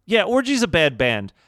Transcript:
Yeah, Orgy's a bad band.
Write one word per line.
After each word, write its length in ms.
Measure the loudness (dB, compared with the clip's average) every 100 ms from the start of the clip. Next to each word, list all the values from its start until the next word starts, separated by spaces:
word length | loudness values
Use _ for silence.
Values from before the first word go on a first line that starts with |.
| -2
Yeah, 180 | -2
Orgy's 400 | 2 0 0 -2
a 40 | 0
bad 300 | 2 0 2
band. 360 | -2 -2 -6 _